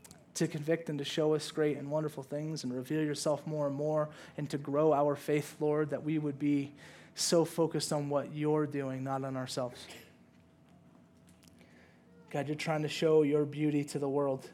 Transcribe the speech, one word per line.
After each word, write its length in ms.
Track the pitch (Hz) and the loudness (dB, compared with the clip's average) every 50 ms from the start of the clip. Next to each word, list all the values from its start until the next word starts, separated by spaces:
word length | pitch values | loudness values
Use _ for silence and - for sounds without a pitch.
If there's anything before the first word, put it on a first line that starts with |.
| - - - - - - - | -20 -20 -20 -20 -20 -8 -4
to 140 | - 165 160 | -2 -2 -2
convict 400 | - 151 147 151 165 160 165 - | -2 -2 0 0 0 0 0 -4
and 100 | 151 143 | -6 -4
to 60 | 143 | -4
show 300 | - - 165 156 156 156 | -4 0 2 2 4 2
us 160 | 151 151 - | 2 0 -2
great 260 | - 156 151 151 139 | -2 0 2 2 2
and 140 | 127 139 139 | -2 -4 -4
wonderful 320 | 147 156 156 151 151 - 131 | -2 -2 -2 -4 -6 -8 -10
things 420 | - - 147 156 156 160 143 - | -8 -6 -6 -4 -4 -6 -6 -6
and 80 | 127 123 | -6 -6
reveal 300 | 131 127 - 156 156 156 | -6 -4 -4 -2 0 0
yourself 440 | 151 147 139 - 156 147 143 - | 0 -2 -2 0 0 0 0 -2
more 200 | 160 151 151 147 | -4 -4 -2 -2
and 100 | 143 139 | -2 -2
more 320 | 139 147 151 151 156 151 151 - - - - - | -2 -2 0 2 0 0 -2 -4 -14 -20 -14 -10
and 120 | - 147 127 | -8 -6 -4
to 80 | - 139 | -4 -6
grow 340 | 143 147 139 147 156 160 147 | -4 0 2 4 6 6 6
our 220 | 139 147 147 143 | 6 4 2 2
faith, 420 | 131 - - 147 151 147 - - - | 0 0 0 0 0 0 -2 -4 -2
Lord, 300 | 151 151 147 151 156 147 | 0 2 2 2 0 0
that 120 | 139 120 135 | -2 -4 -2
we 160 | 151 160 151 | -2 0 0
would 200 | 151 147 139 131 | 0 -2 -2 0
be 340 | 151 147 147 143 139 139 - - - - - - - - - | 2 2 2 2 0 -2 -8 -16 -20 -20 -20 -20 -20 -14 -6
so 300 | - - - 180 170 160 | -4 0 4 4 4 4
focused 480 | 160 - - 165 151 - 151 - - 160 | 4 2 0 0 0 0 -2 -2 0 -2
on 160 | 147 143 143 | -2 0 0
what 260 | 143 139 131 - 156 | 0 0 0 -2 -4
you're 320 | 151 151 151 151 156 151 | -2 0 2 2 2 2
doing, 380 | 139 135 143 135 131 131 131 131 | 0 -2 -4 -4 -4 -4 -4 -4
not 200 | 135 135 135 135 | -2 -2 -2 -2
on 120 | 135 131 | -4 -4
ourselves. 500 | 131 127 123 - 143 127 120 - - - - - - - - - - - - - - - - - - - - - - - - - - - - - - - - - - - - - - - - - - - - - - - - - - - - | -4 -4 -4 -4 -4 -4 -4 -6 -10 -16 -16 -18 -18 -20 -20 -20 -20 -20 -20 -20 -20 -20 -20 -20 -20 -20 -20 -20 -20 -20 -20 -20 -20 -20 -20 -20 -20 -20 -20 -20 -20 -20 -20 -20 -20 -20 -20 -20 -20 -20 -20 -20 -20 -20 -20 -20 -20 -16 -10
God, 180 | - 147 139 139 | -8 -6 -4 -4
you're 80 | 151 | -4
trying 260 | 151 - 170 156 156 151 | -4 -2 -2 0 0 0
to 60 | 147 | -2
show 340 | - - 170 160 156 156 151 | -2 2 4 6 8 8 8
your 220 | 139 147 151 147 | 6 4 2 2
beauty 400 | 143 143 147 151 151 147 147 143 | 0 0 0 0 2 2 2 0
to 140 | 143 - 143 | -2 -2 -2
the 100 | 143 139 | -2 0
world. 400 | 135 143 143 139 135 135 - - | 0 2 2 0 0 -2 -4 -12